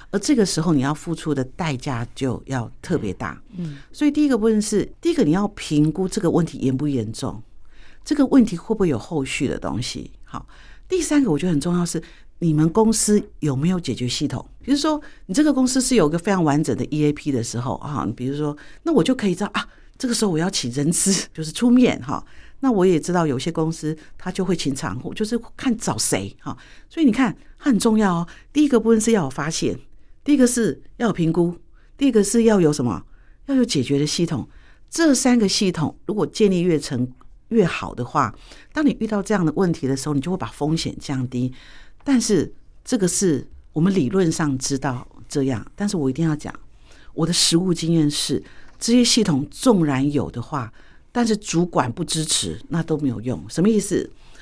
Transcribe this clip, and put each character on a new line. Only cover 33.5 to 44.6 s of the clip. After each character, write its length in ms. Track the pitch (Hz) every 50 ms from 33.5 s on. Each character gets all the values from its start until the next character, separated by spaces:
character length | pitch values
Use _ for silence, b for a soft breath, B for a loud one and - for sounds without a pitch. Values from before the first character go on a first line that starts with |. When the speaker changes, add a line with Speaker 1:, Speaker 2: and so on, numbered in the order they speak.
| 277
Speaker 1:
有 100 | 262 240
解 160 | 247 - 147
决 180 | 117 - 139 139
的 60 | 147
系 220 | 151 - - 170
统。 220 | 165 165 120 - b b b b b b b b b
这 240 | - - 330 311 262
三 240 | - - 254 247 240
个 100 | 214 190
系 220 | - - 214 185
统 260 | 175 165 151 104 - - -
如 80 | - 214
果 120 | 214 160
建 240 | 139 - - 220 196
立 100 | 185 175
越 180 | 170 180 160 143
成-， 300 | - - 139 120 127 127 - - - - - - - -
越 140 | 226 226 185
好 300 | 165 - - 98 - -
的 100 | - 123
话， 300 | - - 151 131 104 B B B B B B B B -
当 120 | 302 311
你 100 | 262 - -
遇 80 | 220
到 160 | 220 214 202 190
这 100 | - 214
样 140 | 190 175
的 60 | 156 -
问 180 | - 196 175 160
题 140 | - -
的 100 | 127 135
时 120 | 131 - 151
候， 60 | 147
你 60 | 139
就 80 | 131 175
会 80 | 185
把 120 | - - -
风 280 | - - 143 156 160
险 180 | 160 - - - -
降 280 | - - 143 127 127 127
低。 240 | - 123 123 127 123 B B B B B B B B B -
但 180 | 277 277 233
是 320 | 233 - 208 160 - - - - - - - - -
这 140 | - 247 220
个 80 | 185
是 400 | 175 - - 202 180 147 117 110 - - - - - -
我 80 | 151
们 140 | 165 196 190
理 140 | 185 135 120
论 240 | - 196 185 160 160
上 260 | - 165 147 135
知 180 | 127